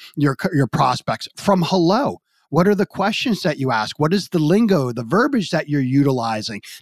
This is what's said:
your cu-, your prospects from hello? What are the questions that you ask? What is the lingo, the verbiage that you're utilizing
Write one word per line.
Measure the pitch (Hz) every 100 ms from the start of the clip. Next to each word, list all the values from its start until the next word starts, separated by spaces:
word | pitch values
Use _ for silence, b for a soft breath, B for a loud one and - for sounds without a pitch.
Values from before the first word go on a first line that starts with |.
| B B
your | 143 135
cu-, | 185
your | 147 131
prospects | - 135 123 - 113 - -
from | - 190
hello? | 165 185 170 214 285 180 _ _ -
What | 147 185
are |
the | 196
questions | 202 - 190 214 277 196
that | 175 135
you | 131
ask? | 113 107 -
What | 151
is | 196 -
the | 175
lingo, | 151 196 233 185 127
the | 117
verbiage | 113 175 285 269 170
that | 165 151
you're | 143
utilizing | 131 135 143 131 113 110 101 104 - B